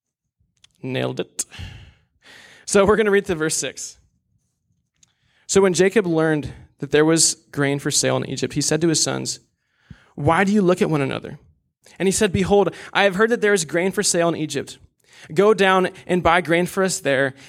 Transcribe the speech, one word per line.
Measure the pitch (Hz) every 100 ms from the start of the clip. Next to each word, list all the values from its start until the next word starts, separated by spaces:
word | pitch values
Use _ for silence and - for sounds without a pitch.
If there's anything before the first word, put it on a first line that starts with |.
| _ _ _ _ _ _ _ _
Nailed | 131 127 127 131
it. | 175 - - - - - - _ _ _ _ - - - -
So | 202 196
we're | 214
gonna | 214
read | 196 196
to | 165
verse | 156 -
six. | 135 - - - _ _ _ _ _ _ _ _ _ _ _ _ _ _ -
"So | 196
when | 196
Jacob | 165 190 220 180
learned | 160 160 151 120 - - -
that | 139
there | 147
was | 156 165 147 - _
grain | - 139 143
for | 147
sale | - 131 131
in | -
Egypt, | 131 127
he | 147
said | 139 156
to | 170
his | 156
sons, | - 135 131 - _ _ _ _ - - _ -
'Why | 143 165 196
do |
you | 214
look | 175 180
at | 170
one | 156
another?' | 135 113 - 147 _ _ _ _ _ -
And | 185
he |
said, | 185 214
'Behold, | 185 175 202 175 - -
I | -
have | 202 185
heard | 226
that | 233
there | 208
is | 202 156
grain | 170 185
for | 185
sale | 196 175 170
in | 135
Egypt. | 151 135 - - _ _ _ - -
Go | 160 202
down | 202 190 190 185 - -
and | 180
buy | 165 175
grain | 175 165 175
for | -
us | 190 -
there, | 143 131 135 -